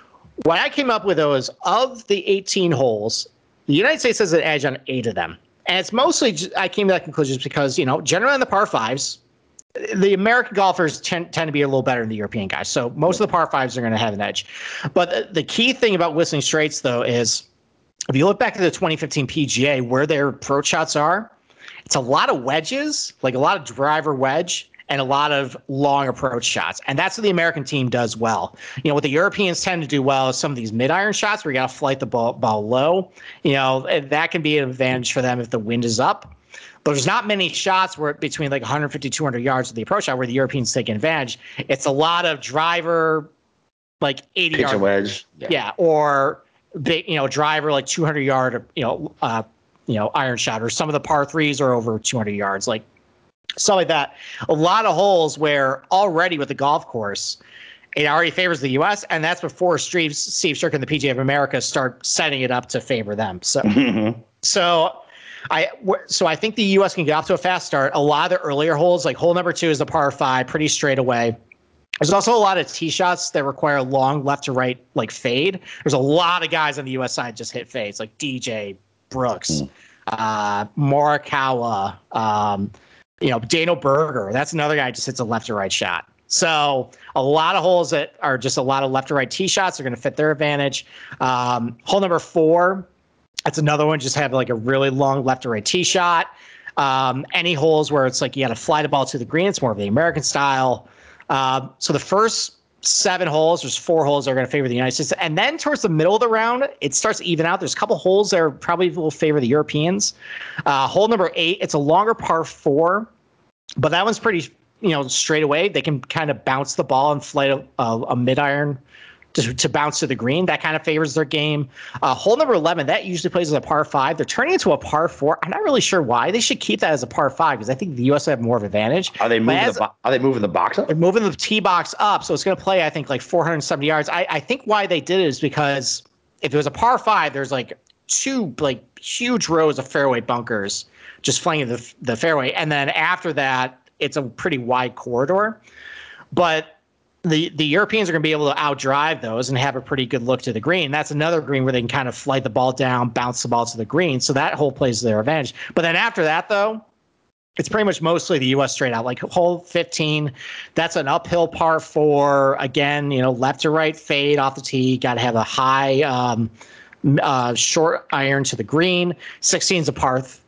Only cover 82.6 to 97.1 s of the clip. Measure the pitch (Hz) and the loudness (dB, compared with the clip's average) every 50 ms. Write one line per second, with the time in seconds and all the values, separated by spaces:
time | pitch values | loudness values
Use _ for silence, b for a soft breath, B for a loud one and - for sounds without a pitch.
82.6 | 101 101 b b b b b b b _ _ _ 180 143 127 117 117 120 170 165 | -4 -6 b b b b b b b _ _ _ -2 0 0 -2 -2 -2 0 0
83.6 | 160 175 175 170 - - 135 147 160 151 131 123 101 98 110 131 147 - 165 160 | 2 0 0 0 2 2 2 2 2 0 -2 -4 -4 -2 -2 -2 -2 -2 -2 -2
84.6 | 147 147 156 147 135 127 113 - - 139 127 - 123 110 113 110 - - 110 104 | 0 0 2 0 0 -2 -4 -6 -8 -8 -4 -6 -4 -2 -4 -4 -4 -4 -4 -4
85.6 | 98 95 - - 107 92 87 80 - _ _ _ _ _ - - 190 165 160 151 | -2 -2 -2 -2 -2 -2 -4 -6 -6 _ _ _ _ _ 0 0 2 2 2 2
86.6 | 147 143 139 131 123 - B B B B B 143 127 139 147 156 160 170 190 185 | 2 2 0 -2 -2 -6 B B B B B 0 2 4 4 4 4 4 2 2
87.6 | 156 185 185 175 170 135 165 147 151 - - - - 147 131 123 110 135 - 151 | 4 4 4 4 2 2 0 -2 -2 -4 -8 -4 -2 -2 -2 0 -2 -2 -2 0
88.6 | 127 131 135 135 139 131 131 131 131 - 156 139 131 - - - 190 175 - 208 | 0 2 2 2 0 0 0 -2 -2 0 0 0 0 -2 -2 -2 -2 0 2 2
89.6 | 190 180 - - 135 131 120 117 - 143 - - 151 156 151 139 156 147 147 143 | 0 0 -2 -4 -6 -6 -6 -4 -4 -4 -2 2 2 2 2 2 0 0 2 0
90.6 | 139 139 131 - B B B B B B B B - 127 127 123 123 123 123 120 | 0 -2 -2 -4 B B B B B B B B 0 0 0 2 2 0 0 0
91.6 | 117 120 117 - _ - 185 202 196 185 175 156 - - - 175 160 156 165 170 | -2 -4 -6 -10 _ 0 2 2 2 2 0 0 -2 0 2 4 4 6 6 6
92.6 | 175 185 196 190 180 - _ _ _ _ _ _ _ _ _ - - - - 160 | 4 4 2 -2 -8 -14 _ _ _ _ _ _ _ _ _ -4 -4 -2 0 2
93.6 | 151 147 151 147 151 151 156 147 127 131 - 143 143 131 123 131 127 117 123 113 | 2 2 2 4 2 2 2 0 -2 -4 -2 0 0 0 2 0 0 0 -2 -2
94.6 | 107 123 135 135 135 139 131 135 143 135 135 139 123 127 131 127 - 127 113 107 | 0 0 2 2 2 2 2 2 2 2 2 2 2 0 -2 -2 -2 -4 -4 -2
95.6 | 101 - - 180 170 - - 190 175 175 175 165 - - B B B B B B | -2 -2 -2 0 0 2 2 2 2 4 2 2 0 -2 B B B B B B
96.6 | B B B - 143 139 131 131 131 127 | B B B 0 0 2 2 2 2 0